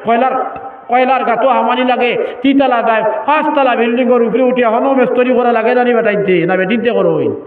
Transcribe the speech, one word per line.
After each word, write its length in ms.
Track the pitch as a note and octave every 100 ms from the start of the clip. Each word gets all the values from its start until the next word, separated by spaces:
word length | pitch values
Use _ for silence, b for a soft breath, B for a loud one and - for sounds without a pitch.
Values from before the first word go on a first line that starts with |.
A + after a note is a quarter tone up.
কয়লার, 280 | - A#3 C4 C4 - - - - -
কয়লার 360 | B3 B3+ C4
গাতো 240 | A#3+ G#3+ C4+
হামানি 360 | A3+ A#3 B3
লাগে, 320 | B3+ A#3+ B3 F#3 B B
তিতালা 400 | C#4 C#4 C4 A#3+
যায়, 200 | A3+ A3 A3 G#3 -
পাঁচতলা 500 | D4+ D4+ C#4+ C4+ A3+
বিল্ডিংয়ের 460 | A#3 A#3+ A#3+ B3
উপরে 200 | A#3 A3+
উঠিয়া 280 | B3+ B3 A#3
হন 240 | A#3 C4+
মেস্তরি 400 | C4 A#3+ B3 B3
করা 180 | A#3 A#3+
লাগে 220 | A#3 A3+
না 100 | B3
নি 100 | B3
বেটাইনতে, 520 | A#3 A3 G3 F#3 F3+ E3
না 100 | F#3
বেটিনতে 340 | F#3 A#3 A3+
করো 260 | G3 F3+ D3+
হইন? 180 | A#2 -